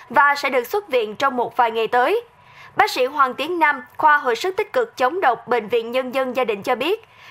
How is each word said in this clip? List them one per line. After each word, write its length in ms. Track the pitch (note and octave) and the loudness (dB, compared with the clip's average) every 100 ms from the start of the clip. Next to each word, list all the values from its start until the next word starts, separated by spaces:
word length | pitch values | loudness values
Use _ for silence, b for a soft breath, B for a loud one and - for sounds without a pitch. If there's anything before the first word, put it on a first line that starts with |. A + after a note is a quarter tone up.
| - | -2
và 240 | B3 C#4+ | 2 4
sẽ 160 | C#4 C4+ | 2 -2
được 160 | B3+ A#3+ | -2 -2
xuất 220 | G4+ G4+ | -4 -2
viện 280 | B3 G#3+ G#3 | -2 -2 -2
trong 200 | C#4 B3 | -2 -2
một 200 | A3 - | -2 0
vài 140 | A#3 | 0
ngày 160 | A3+ A3 | 0 0
tới. 360 | B3 C4 G#4+ A#4+ B B B B - | 2 2 0 -4 B B B B 0
Bác 140 | G4+ | 0
sĩ 140 | D#4+ | 0
Hoàng 300 | B3+ D4 C4 | -2 0 0
Tiến 240 | A#3+ D4 F4 | -2 -4 0
Nam, 240 | D4+ C4+ B3 - | 0 0 -6 0
khoa 200 | D#4 D4 | 4 4
hồi 200 | C4+ A3+ | 2 -2
sức 200 | F#4 F#4+ | -2 -4
tích 160 | G#4 | -2
cực 240 | B3+ A#3 - | -2 -2 0
chống 240 | B3+ F4+ | -2 2
độc, 280 | D4+ A#3 - | 0 0 -2
Bệnh 200 | A3+ G#3+ | -2 0
viện 240 | A#3 A3+ | -2 -2
Nhân 220 | B3+ B3+ | -4 -2
dân 220 | C4 B3+ B3 | -4 -2 -2
Gia 80 | |
Định 180 | A#3 G#3 | -2 -2
cho 120 | C4+ | -2
biết, 300 | A#3 D4 A4 B B B | -2 -2 -4 B B B